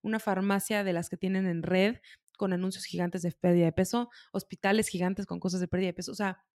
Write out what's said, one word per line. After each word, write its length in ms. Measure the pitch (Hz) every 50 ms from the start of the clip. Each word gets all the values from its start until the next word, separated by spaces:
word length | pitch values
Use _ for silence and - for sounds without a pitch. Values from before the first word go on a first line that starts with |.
una 160 | - 214 220 220
farmacia 640 | - 214 190 185 196 202 196 196 - - 220 208 202
de 80 | 190
las 160 | 175 165 170 -
que 80 | -
tienen 300 | - - 185 190 190 190
en 160 | 185 170 165
red 340 | 165 - 180 185 190 208 247 - _ - - _ _ _ _
con 160 | - 208 190
anuncios 320 | 185 175 185 190 190 202 -
gigantes 380 | - 175 175 175 175 175 185
de 80 | 165 175
pérdida 340 | - _ - 180 175 175 170
de 60 | 165
peso, 380 | 160 - 185 - - 240 240 240 - - - _
hospitales 560 | - 196 - _ - - - 196 202 220 214 -
gigantes 380 | - 170 180 185 190 202 196
con 120 | - 175 180
cosas 220 | - 190 180 185
de 80 | 180 170
pérdida 200 | - 180 190 180
de 60 | 170
peso, 180 | - 175 -
o 40 | -
sea 260 | - 208 190 185 _ _ _